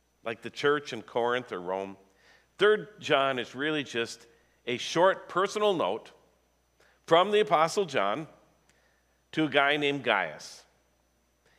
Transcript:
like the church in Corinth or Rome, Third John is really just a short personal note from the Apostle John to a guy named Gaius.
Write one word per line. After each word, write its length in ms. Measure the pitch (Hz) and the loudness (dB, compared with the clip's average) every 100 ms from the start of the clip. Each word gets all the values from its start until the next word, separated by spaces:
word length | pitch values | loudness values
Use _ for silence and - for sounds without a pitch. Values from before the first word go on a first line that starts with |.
| _ _ | _ _
like 180 | 113 113 | -10 -10
the 80 | 117 | -12
church 420 | - 143 147 143 | -2 0 0 -4
in 80 | 117 | -12
Corinth 520 | - 123 120 123 123 | -6 -2 0 -2 -4
or 80 | 95 | -10
Rome, 360 | 87 95 98 98 _ _ _ _ _ - | -6 -6 -6 -12 _ _ _ _ _ 0
Third 300 | 202 214 165 - | 2 2 -2 -12
John 400 | 131 143 135 127 | 0 2 2 -2
is 160 | 110 | -6
really 300 | 123 151 156 | -6 -4 -4
just 420 | 135 120 113 - - _ _ _ - | -4 -6 -6 -8 -20 _ _ _ -8
a 120 | 123 | -6
short 500 | - 165 185 185 - | -4 2 2 2 -4
personal 460 | 175 196 214 208 | -2 -2 0 0
note 360 | 175 92 110 - _ _ _ _ _ _ _ _ _ - | 0 -2 -4 -10 _ _ _ _ _ _ _ _ _ 2
from 240 | 165 196 | 4 6
the 80 | 208 | 2
Apostle 460 | 208 160 160 208 | 4 4 2 0
John 420 | 180 131 98 117 156 - _ _ _ _ _ _ _ _ _ | -2 0 0 -2 -6 -16 _ _ _ _ _ _ _ _ _
to 140 | - | -2
a 40 | 156 | 2
guy 280 | 143 139 147 | 2 2 2
named 260 | 143 139 | 0 -2
Gaius. 600 | 120 104 82 76 - - _ _ _ _ _ _ _ _ _ | 0 0 0 -8 -16 -20 _ _ _ _ _ _ _ _ _